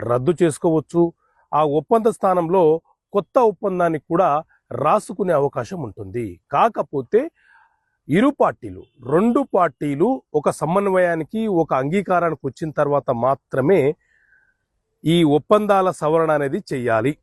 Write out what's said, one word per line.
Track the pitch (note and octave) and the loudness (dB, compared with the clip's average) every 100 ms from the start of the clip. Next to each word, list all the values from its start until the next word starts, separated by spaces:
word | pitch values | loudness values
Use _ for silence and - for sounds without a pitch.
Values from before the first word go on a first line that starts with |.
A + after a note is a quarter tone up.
| G#2 | -2
రద్దు | B2 C3 D#3+ | -2 0 0
చేసుకోవచ్చు, | E3+ - F3 D#3+ - E3+ E3+ - _ _ _ C#3+ | 0 0 0 0 0 0 0 -2 _ _ _ 0
ఆ | D#3 D3+ | 0 0
ఒప్పంద | D3 A3+ A3 - | 2 2 2 0
స్థానంలో | G3 F3+ E3 F#3+ D#3+ D#3+ - _ _ | 0 0 2 2 4 2 -4 _ _
కొత్త | G3 - C4+ A3+ | -6 -2 2 2
ఒప్పందాన్ని | G3 G#3 F3+ E3+ D#3 - | 0 -6 -2 -2 -2 -2
కూడా | E3 F3+ D3 E3 _ _ - | 0 2 0 -4 _ _ -4
రాసుకునే | C#3+ G#3 - F#3 F#3 D3+ | 0 0 -2 -6 0 0
అవకాశం | C#3 C3+ A#2 F#3 B2 | 0 -4 -8 -10 -10
ఉంటుంది. | - F#2+ A2+ A2 F2 _ | -12 -10 -8 -8 -12 _
కాకపోతే | C#3+ A3 A3 F3+ C#3+ B2 G#3+ D#4+ - _ _ _ _ _ _ - D#3+ | 0 0 -2 -6 -8 -2 -2 -2 -10 _ _ _ _ _ _ -2 2
ఇరు | C4+ C#4 | 2 2
పార్టీలు, | G3+ A#2+ A2 F2+ - _ A#2 | -2 -2 -14 -16 -20 _ -2
రెండు | D#3 A3+ B3 C4+ | 0 2 0 0
పార్టీలు | G#3+ E3 - D3+ C#3 G#3 C4 - D3+ | 0 0 -2 -6 0 0 -2 -4 -2
ఒక | F3+ - | -2 -4
సమన్వయానికి, | D#3 F#3 G3 F#3 F3 E3 D3+ A3 A3+ F3 | -2 0 0 0 0 -2 -6 -6 -2 0
ఒక | D#3 C#3 | 0 -2
అంగీకారానికి | C#3 G3 F#3 F3+ E3+ D3+ C#3 | -2 -2 0 0 0 -4 -8
వచ్చిన | - D#3+ D3 | -8 -8 -2
తర్వాత | C#3+ C#3+ - A#2+ B2 | 0 0 -2 -2 0
మాత్రమే | C#3 _ C#3 C3+ F#3+ C3+ D#3 _ _ _ _ _ _ _ _ _ _ D3 | -2 _ -2 2 4 2 -2 _ _ _ _ _ _ _ _ _ _ 0
ఈ | E3+ D#3+ D3+ | 2 4 2
ఒప్పందాల | - G#3 G#3 G3 F#3 D#3+ | 2 0 4 2 2 -2
సవరణ | D3+ E3 D#3+ D3+ | -2 0 0 0
అనేది | C#3 F3+ - | -2 -6 -6
చెయ్యాలి. | C#3+ A#2+ A2+ B2 D3+ | -6 -2 0 0 -4